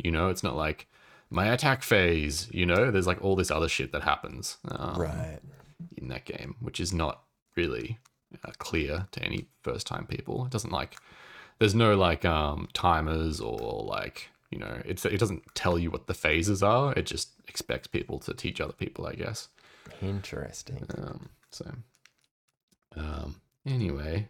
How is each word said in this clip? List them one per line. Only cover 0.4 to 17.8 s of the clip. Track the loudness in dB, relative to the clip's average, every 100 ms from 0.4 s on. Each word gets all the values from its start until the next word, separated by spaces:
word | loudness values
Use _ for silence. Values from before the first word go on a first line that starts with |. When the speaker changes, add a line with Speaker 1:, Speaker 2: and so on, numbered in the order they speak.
Speaker 1:
not | -2 0
like | -2 -4 -8 _ -20 -20 -6
my | 0 2
attack | 4 4 2
phase, | 4 6 6 4 2 -2 -4
you | 0
know? | 4 6 6
There's, | 4 2
like, | 2
all | 2 4
this | 4
other | 2 2
shit | 0 -2
that | -2
happens, | 0 0 0 -8 -10 -10 -10
um, | -8 -6 -4
Speaker 2:
Right. | -2 -4 -6 -8 -14 -20 -20 -18 -16 -12
Speaker 1:
in | -10
that | -10
game, | -8 -10 -10 -10
which | -8 -4
is | -2
not | 0 0 -4 _ _ _ -2
really, | 0 0 -6 -8 _ _ _ -16
uh, | -14 -12
clear | -4 -2 0 -2 -4
to | -6
any | -4 -4 -6 _
first-time | -6 -6 -4 -6 -6
people. | -8 -6 -6 -4
It |
doesn't, | -4 -4
like, | -4 -6 -10 -20 -20 -20 -20 -10 2
there's | 4
no, | 6 6 8
like, | 6 4
um, | 4 4 2 -2 -6
timers | 2 4 4 4 0 0 -2
or, | -4 -6 -4 -4
like, | -4 -4 -6 -8 -16 _ -12
you | -10
know, | -8 -8 -6
it's, | -2
it | 0 2
doesn't | 2 0 -8
tell | -2 2 4
you | 2
what | -2 -4
the |
phases | 0 4 4 4 4
are. | 6 6 4
It | 0 -2
just | -2 -6 _ -14
expects | -8 -4 -6